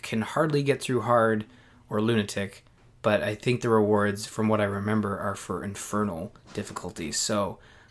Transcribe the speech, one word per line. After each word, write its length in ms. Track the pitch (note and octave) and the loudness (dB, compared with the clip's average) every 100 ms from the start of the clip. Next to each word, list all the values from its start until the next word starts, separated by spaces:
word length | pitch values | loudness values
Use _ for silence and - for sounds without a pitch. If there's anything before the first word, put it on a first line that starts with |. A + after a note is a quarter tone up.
can 200 | - A2+ | -4 -2
hardly 400 | G#2 D3 D#3 C#3+ | -2 0 2 2
get 180 | C#3 C3 | 0 0
through 200 | - B2 | 0 0
hard 460 | A2 A#2+ A2+ G#2+ G#2+ - - - - | 4 4 4 2 -4 -14 -20 -20 -6
or 100 | G#2+ | 0
lunatic, 640 | A2+ A2+ G2 G2+ G2 - - _ - _ | 2 2 0 -4 -6 -10 -20 _ -20 _
but 200 | A2+ G#2 | 2 2
I 120 | - | 0
think 260 | G#2 B2+ B2 | -2 0 0
the 100 | A#2+ | 4
rewards, 560 | A2 G#2 G#2+ G2+ G2+ G#2+ | 4 6 4 2 -2 -6
from 220 | - G#2+ | -2 2
what 120 | G#2+ | 2
I 40 | |
remember, 540 | G2+ G2+ G#2 G#2+ G2+ G2+ | 0 -2 0 0 0 -2
are 160 | G2+ | -6
for 300 | G2 - F2+ | -6 -6 -6
infernal 680 | G2+ G2+ - G#2 G2+ E2 G2 - - | -6 -10 -4 -2 -2 -4 -10 -12 -12
difficulties. 640 | - G2 - F2 - D#2 - | -10 -8 -10 -10 -8 -6 -4
So, 400 | - G#2+ G2 G#2+ - - - | -2 -2 -2 -6 -18 -20 -20